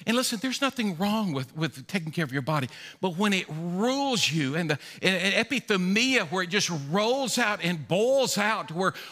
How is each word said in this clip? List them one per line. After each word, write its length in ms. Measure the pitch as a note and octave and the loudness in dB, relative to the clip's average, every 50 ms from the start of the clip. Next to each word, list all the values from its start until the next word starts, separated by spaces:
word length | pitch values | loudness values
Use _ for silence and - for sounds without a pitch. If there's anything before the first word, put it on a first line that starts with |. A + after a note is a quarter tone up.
| - | -2
and 100 | A3 A3+ | 0 2
listen, 220 | B3 B3 - A#3+ G3 | 2 2 0 -2 -4
there's 200 | - C4 B3 - | -4 -4 -2 -2
nothing 360 | C#4 C4 C4 B3 A3 G3+ E3+ | -2 -2 0 -2 -2 -2 -2
wrong 340 | D3+ G3 G3+ G#3+ A3 G#3+ F#3 | 0 0 0 2 0 0 0
with, 240 | C#3 C3+ C3 - - | -2 -2 -4 -6 -4
with 300 | D#3 E3 C#3+ - C3+ B2 | -4 -4 -4 -4 -8 -8
taking 260 | - - G3 D#3+ D#3 | -6 -6 -4 -4 -4
care 140 | - F3 E3 | -2 -2 -2
of 80 | B2 C3 | -2 -2
your 80 | C#3+ | -2
body. 280 | B2 D3+ D#3 D3 C3 A#2 - - - - - - | -2 0 0 0 0 -2 -6 -12 -18 -18 -8 -4
But 160 | F3+ F#3 D#3+ | -4 -2 0
when 180 | F3 G#3 G#3 G3 | 2 2 2 2
it 120 | F3+ D3 | 2 0
rules 840 | - D3+ D#3 E3+ F3 F3 F#3 A3 B3 C4+ C#4 C#4 C#4 B3 F3+ - - | -4 -6 -6 -4 -4 -2 0 2 2 2 2 0 0 2 2 2 2
you 240 | D3+ E3 C#3+ C3 C#3+ | 2 2 0 0 0
and 120 | E3+ F3 F#3+ | 0 0 0
the 80 | D#3 - - - - - - | 0 -2 -4 -10 -6 0 2
and, 120 | F3+ F#3+ | 2 2
and 320 | E3+ F3+ G3 F#3 G3+ A3+ | 2 2 2 2 2 2
epithumia, 760 | - C#4+ A#3 - - G#3 F#3 F3+ F#3 G3 A3 A#3+ C4 C4 A#3 F#3+ C#3 | 0 -2 -2 0 0 0 2 2 2 2 2 4 4 2 2 2 0
where 100 | F3 F#3+ | 0 -2
it 80 | F3+ F3 | -2 0
just 220 | F#3 G3+ - - F3 D3 C#3 C#3 | 0 0 0 0 -2 -4 -2 0
rolls 480 | E3 G3+ G#3+ A3+ B3+ C#4 C4+ A3 - | 0 2 2 2 2 0 0 0 0
out 260 | B3 A#3+ G#3+ G#3 G3 E3 | 0 0 0 0 0 -2
and 240 | E3+ F3+ D#3 C3 | -2 -2 -2 -2
boils 520 | - D#3+ G3 A3 B3+ C4+ C#4 B3+ - - G3+ | 0 0 2 4 4 4 4 2 2 0 0
out 300 | G#3 G#3+ A3 F#3+ D#3+ C#3+ | 0 0 0 -2 -4 -6
to 40 | D#3 | -2
where 200 | F3 F#3+ F3 - - - - | 0 0 0 0 -2 -8 -16